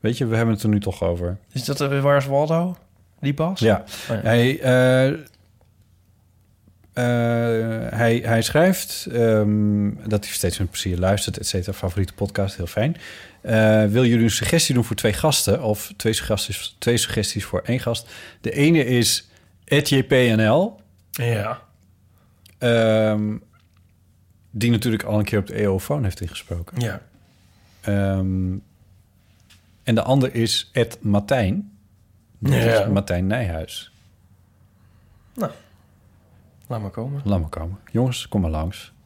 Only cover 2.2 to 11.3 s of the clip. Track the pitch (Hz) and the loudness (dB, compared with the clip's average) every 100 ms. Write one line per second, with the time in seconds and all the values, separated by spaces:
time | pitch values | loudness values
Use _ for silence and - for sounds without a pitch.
2.2 | 135 139 156 165 175 175 _ _ _ _ | 2 0 2 0 -2 -6 _ _ _ _
3.2 | 135 143 160 190 113 95 - - - 113 | -4 -2 -2 2 2 2 0 -16 -6 -4
4.2 | 107 117 120 135 131 127 127 127 131 156 | 2 4 4 2 2 4 4 4 2 0
5.2 | 139 _ _ _ _ _ _ _ _ _ | -10 _ _ _ _ _ _ _ _ _
6.2 | _ _ _ _ _ _ _ - 120 120 | _ _ _ _ _ _ _ -4 0 2
7.2 | 117 117 117 113 113 113 117 110 117 117 | 2 0 0 0 -2 -4 -6 0 2 2
8.2 | 110 113 110 151 180 185 - - - 120 | 2 0 2 4 4 2 -4 -10 -6 0
9.2 | 117 110 104 104 104 104 104 - 110 104 | 2 4 2 2 2 2 0 -4 -4 -4
10.2 | - - 92 - 92 - 95 90 92 101 | -4 -4 -4 -2 -6 -4 -4 0 0 0
11.2 | - | -2